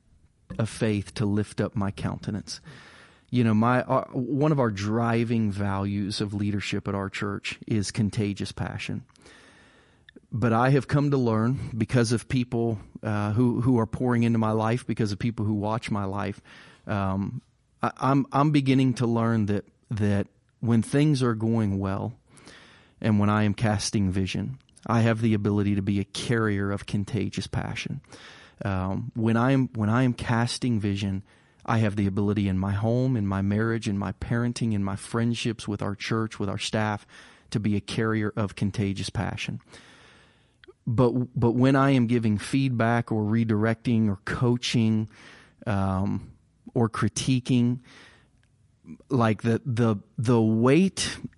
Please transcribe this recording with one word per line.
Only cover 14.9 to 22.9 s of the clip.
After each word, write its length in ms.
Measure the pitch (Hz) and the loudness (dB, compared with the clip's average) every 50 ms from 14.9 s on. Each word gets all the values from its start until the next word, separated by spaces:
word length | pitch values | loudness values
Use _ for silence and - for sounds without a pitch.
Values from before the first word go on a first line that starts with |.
| 117 - 117 101 | -2 -2 -2 -2
of 80 | 101 - | -2 -2
people 260 | - 120 110 - 107 | -4 -4 -2 -2 -2
who 80 | 104 110 | -2 -2
watch 360 | 104 98 107 110 117 - - | -2 -2 -2 -4 -4 -4 -4
my 160 | 110 101 101 | -4 -4 -4
life, 360 | 95 98 101 98 98 101 - - - - - - - - _ - | -4 -4 -4 -4 -6 -6 -8 -14 -20 -20 -20 -20 -20 -20 _ -6
um, 540 | - 107 98 98 95 95 98 98 - 123 127 - _ _ _ _ _ _ - | -4 -2 -2 0 0 0 -2 -2 -4 -6 -10 -12 _ _ _ _ _ _ -6
I, 100 | - 120 - | -6 -6 -4
I'm, 280 | - 135 131 139 143 123 - | -2 0 2 2 2 2 0
I'm 200 | - 135 147 156 | 0 2 2 2
beginning 440 | 147 147 135 131 131 135 131 131 117 | 2 2 2 2 2 4 2 2 0
to 120 | - 123 | 0 0
learn 380 | 117 117 117 113 113 117 110 104 | 0 0 0 2 2 2 2 2
that, 200 | 101 104 98 - _ _ _ _ - | 0 0 -2 -4 _ _ _ _ -8
that 360 | 117 101 107 101 101 98 98 - _ _ _ _ _ - | -4 -2 0 0 0 0 -2 -4 _ _ _ _ _ -4
when 220 | - 113 117 113 | 0 2 2 2
things 400 | 104 - - 143 147 156 147 127 | 2 2 2 2 4 4 4 2
are 140 | 131 120 113 | 2 0 0
going 420 | 107 113 113 113 113 110 98 98 | 0 0 0 0 0 0 0 0
well 360 | 95 98 95 95 104 104 107 127 - _ _ - - - - - - - - - - _ _ | -2 -2 -2 -2 -4 -4 -6 -8 -12 _ _ -20 -20 -20 -20 -20 -20 -20 -20 -20 -20 _ _